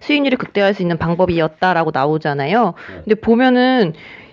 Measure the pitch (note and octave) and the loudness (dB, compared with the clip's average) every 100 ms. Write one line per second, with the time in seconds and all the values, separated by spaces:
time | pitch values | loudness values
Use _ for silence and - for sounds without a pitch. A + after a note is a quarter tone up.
0 | - D4 C#4 B3+ - - G3 G3+ F3 E3+ | -4 0 0 -2 -4 0 0 0 -2 -2
1 | E3 E3+ F#3 E3 D#3 - F#3 F3 D#3+ C#3+ | -2 0 0 0 -2 0 0 0 0 0
2 | C#3 D#3 D#3 C#3+ C#3 G#3+ A#3 - - - | -2 -2 -2 -4 0 0 0 -2 -16 -14
3 | - G#3 A3 A3+ C4 B3 B3+ B3+ F3+ D#3 | -4 -2 2 2 4 4 2 2 0 -2
4 | - - - | -16 -20 -14